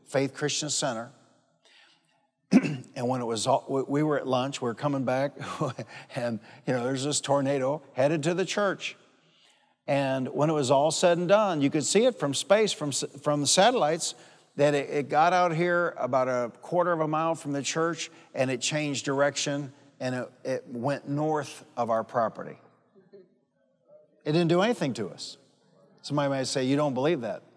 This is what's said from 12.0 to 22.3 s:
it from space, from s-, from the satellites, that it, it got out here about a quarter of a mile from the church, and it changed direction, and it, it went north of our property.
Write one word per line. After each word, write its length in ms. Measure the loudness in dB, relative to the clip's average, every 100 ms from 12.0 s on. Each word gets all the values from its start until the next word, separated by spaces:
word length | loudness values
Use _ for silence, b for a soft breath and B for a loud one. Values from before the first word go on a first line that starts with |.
| 4
it 140 | 2
from 140 | -2
space, 400 | 0 4 4 4
from 160 | -2 -4
s-, 160 | -4 -6 -4
from 180 | -2 0
the 80 | 2
satellites, 680 | 4 4 4 2 0 -4 -10 B B B 2
that 160 | 4
it, 160 | 2 0
it 200 | -4 0
got 220 | 4 4
out 240 | 4 2 2
here 380 | 2 2 0 -2
about 300 | 0 0 2
a 240 | 0 -2 -6
quarter 300 | -4 0 2
of 80 | 2
a 80 | 0
mile 280 | 0 0 -2
from 180 | -4
the 80 | -6
church, 500 | -4 -2 -2 -4 -10 B B -2
and 160 | -2
it 80 | 0
changed 460 | -2 -2 -2 -4 -2
direction, 680 | 2 2 0 -4 -4 -6 -14 b -8
and 140 | -6 -4
it, 160 | -8 -8
it 200 | -6 -6 -6
went 400 | -6 -4 -4 -4
north 560 | -2 0 -2 -4 -12 -12 -6
of 120 | -2
our 140 | 0
property. 540 | 0 0 -2